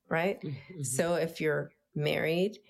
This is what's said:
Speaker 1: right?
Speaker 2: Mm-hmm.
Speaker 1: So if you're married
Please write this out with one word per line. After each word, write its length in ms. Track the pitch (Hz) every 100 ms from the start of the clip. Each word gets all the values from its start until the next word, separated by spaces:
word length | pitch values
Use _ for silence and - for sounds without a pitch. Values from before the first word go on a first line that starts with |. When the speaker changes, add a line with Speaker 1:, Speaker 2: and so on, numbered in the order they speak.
| -
Speaker 1:
right? 320 | 165 185 -
Speaker 2:
Mm-hmm. 420 | 170 139 - 180
Speaker 1:
So 320 | 127 127 170
if 260 | 170 160 -
you're 320 | 156 147 147 - _
married 640 | - 147 156 156 170 196 214 -